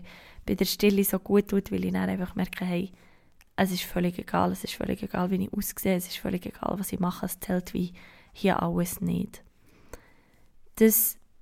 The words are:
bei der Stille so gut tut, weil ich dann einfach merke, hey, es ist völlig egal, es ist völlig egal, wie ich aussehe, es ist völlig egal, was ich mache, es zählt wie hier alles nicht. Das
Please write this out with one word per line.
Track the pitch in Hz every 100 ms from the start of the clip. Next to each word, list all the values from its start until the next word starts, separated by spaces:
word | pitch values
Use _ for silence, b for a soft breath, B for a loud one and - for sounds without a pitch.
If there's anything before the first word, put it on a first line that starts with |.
| B B B B -
bei | 202
der | 190
Stille | - 208 196
so | 196 190
gut | - 202 202
tut, | 196 196
weil | 190 180
ich |
dann | 185 185
einfach | 190 180 -
merke, | 185 - 180
hey, | 175 190 b b b b b - -
es | 190
ist | 180
völlig | - 180 175 175
egal, | - 175 185
es | 190
ist | -
völlig | - - 190
egal, | 202 185 180
wie | 185
ich | 196
aussehe, | 208 196 - 196 180
es | 175
ist | -
völlig | - 180 -
egal, | - - 196
was | 190
ich | 185
mache, | 180 - 190
es | -
zählt | - 185 180
wie | - 180 B B B B
hier | - 190 -
alles | 170 175 180 -
nicht. | 175 175 196 - - B B B B B B B B B B B - -
Das | 220 - - - - -